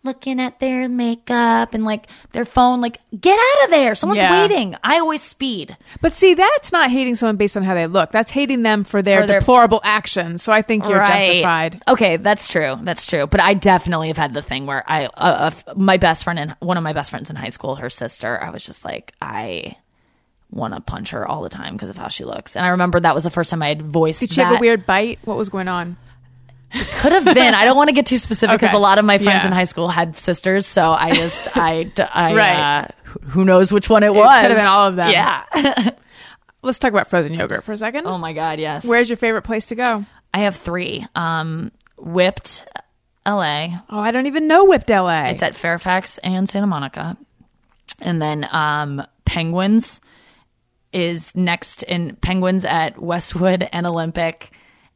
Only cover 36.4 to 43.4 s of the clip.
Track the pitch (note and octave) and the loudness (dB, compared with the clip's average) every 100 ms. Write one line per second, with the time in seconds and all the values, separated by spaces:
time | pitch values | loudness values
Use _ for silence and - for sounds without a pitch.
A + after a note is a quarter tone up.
36.4 | _ _ B3+ B3+ C4 G3+ - F3 D3+ E3 | _ _ -8 -2 0 0 0 0 0 -4
37.4 | - - - G#3+ A3 C4+ E4 F#3 E3 D#3 | -4 -6 -8 -8 -6 -6 -8 -8 -8 -6
38.4 | D#3+ D#3 D#3 D3 A#3+ A#3 A#3+ A#3 A#3 A3 | -6 -4 -6 -6 0 2 2 0 -2 -2
39.4 | G3 A3 - A3+ B3 A3 G3+ _ _ F#3 | -4 -8 -6 -4 -2 -2 -6 _ _ -2
40.4 | G3+ G3 - F3 F3+ - - - E3 E3 | -2 -4 -4 -2 -2 -10 -10 -6 -4 -4
41.4 | D#3+ D#3+ - _ _ _ - F3 F3+ G3 | -6 -8 -10 _ _ _ -6 0 0 0
42.4 | - - - - _ _ _ _ F#3+ G3+ | -14 -16 -16 -18 _ _ _ _ -4 -2